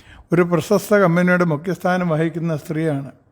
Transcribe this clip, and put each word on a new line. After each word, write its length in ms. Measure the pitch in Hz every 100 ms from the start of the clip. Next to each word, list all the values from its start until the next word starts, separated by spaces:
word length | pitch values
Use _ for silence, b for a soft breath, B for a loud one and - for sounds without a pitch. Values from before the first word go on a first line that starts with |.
| b b b
ഒരു 80 | 165
പ്രശസ്ത 540 | 175 170 - 202 185 208
കമ്പനിയുടെ 500 | 185 170 180 180 175
മുഖ്യസ്ഥാനം 640 | 147 185 170 185 180 175
വഹിക്കുന്ന 480 | 156 165 165 165 151
സ്ത്രീയാണ്. 540 | - 156 160 139 143 - _